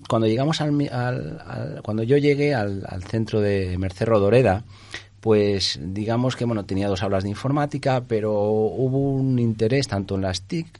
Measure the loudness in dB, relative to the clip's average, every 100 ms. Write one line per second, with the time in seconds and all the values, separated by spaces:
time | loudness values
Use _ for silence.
0 | -2 2 2 2 0 0 0 0 0 -2
1 | -2 -4 -6 -10 -12 -8 -8 -8 -6 -2
2 | 2 4 4 2 2 0 -2 -4 -8 -10
3 | -4 -4 0 0 2 2 0 -2 -4 -2
4 | 2 4 6 6 6 2 -2 -18 -18 -18
5 | -18 -6 2 4 4 2 -2 -4 -6 -6
6 | -2 0 0 -2 -2 -2 -2 -2 0 0
7 | 0 0 -2 -4 -2 0 -2 -2 0 0
8 | 0 -2 0 2 2 2 2 0 0 0
9 | 0 0 2 2 2 2 0 2 0 -2
10 | -2 -2 -2 -4 -6 -6 -6 -12